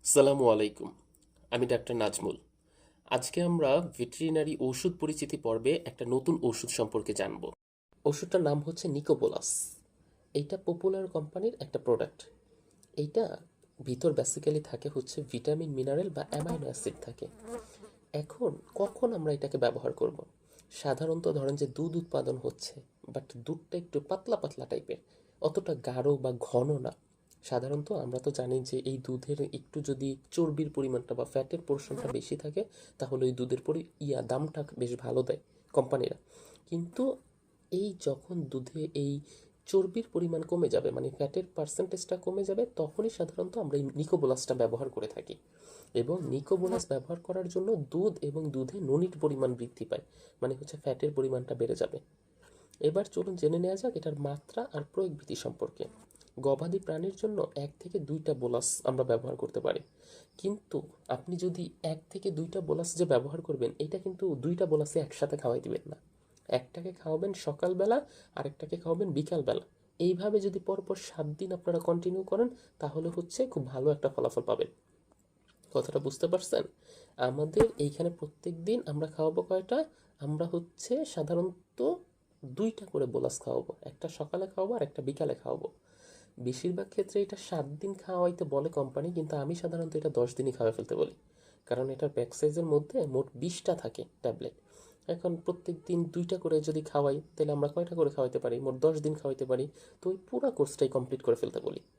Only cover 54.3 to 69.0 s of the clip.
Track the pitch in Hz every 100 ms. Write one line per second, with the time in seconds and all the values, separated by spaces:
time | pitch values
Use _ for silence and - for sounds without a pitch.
54.3 | 143 - - 247 151 147 - 190 147 -
55.3 | - - - - - - - - - -
56.3 | - 139 135 165 190 - 160 185 190 220
57.3 | 202 - 143 143 - 175 196 143 156 156
58.3 | 147 123 120 - - - 131 127 117 127
59.3 | - - - - - - _ - - -
60.3 | - 190 208 _ 147 151 - - 127 -
61.3 | 175 180 175 170 - 160 160 _ 196 196
62.3 | 156 165 190 160 156 170 165 170 123 139
63.3 | 160 - 139 117 - 151 151 190 185 190
64.3 | 139 143 175 180 151 147 165 143 - 147
65.3 | 147 123 120 - - - - _ _ _
66.3 | _ - 127 - - 180 180 160 160 196
67.3 | 185 - 147 180 185 202 254 285 - -
68.3 | - 147 - 156 170 165 165